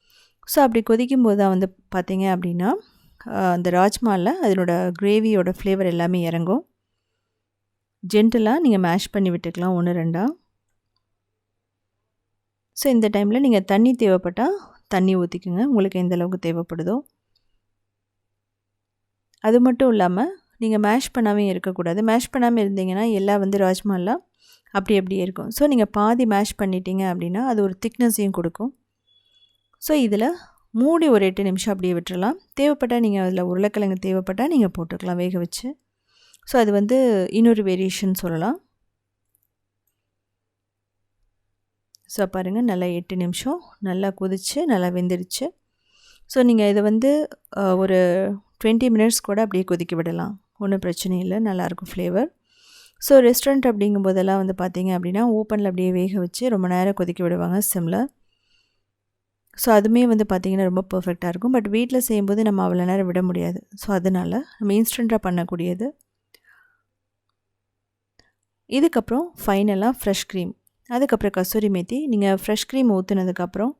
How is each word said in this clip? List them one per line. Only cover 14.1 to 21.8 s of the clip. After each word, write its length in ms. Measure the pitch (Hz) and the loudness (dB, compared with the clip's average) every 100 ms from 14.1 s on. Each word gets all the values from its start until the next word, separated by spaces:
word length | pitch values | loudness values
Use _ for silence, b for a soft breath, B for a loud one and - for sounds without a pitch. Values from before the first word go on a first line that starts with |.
| 185 185 180 269 392 B B _ | 2 0 -2 -2 -2 B B _
தண்ணி 300 | 190 185 185 | 0 2 2
ஊத்திக்குங்க, 480 | 175 180 185 175 | -2 -6 -6 -2
உங்களுக்கு 340 | 277 226 190 185 | 0 2 0 0
எந்த 160 | 180 | -2
அளவுக்கு 260 | 175 175 180 | 0 -2 -4
தேவைப்படுதோ. 540 | 165 170 170 165 160 240 - _ _ _ _ _ _ _ _ _ _ _ _ _ _ _ _ _ _ _ _ _ _ _ | -4 -4 -6 -6 -4 -6 -8 _ _ _ _ _ _ _ _ _ _ _ _ _ _ _ _ _ _ _ _ _ _ _
அது 160 | 214 240 | 2 4
மட்டும் 300 | 247 240 262 | 4 4 2
இல்லாம 360 | 220 180 180 320 392 _ _ | 4 2 0 -2 -6 _ _
நீங்க 200 | 220 214 | -2 0
மேஷ் 340 | 208 240 - | 2 0 -2
பண்ணாமே 340 | 254 214 208 202 | -2 0 2 0
இருக்கக்கூடாது. 540 | 180 190 185 | -2 -4 -4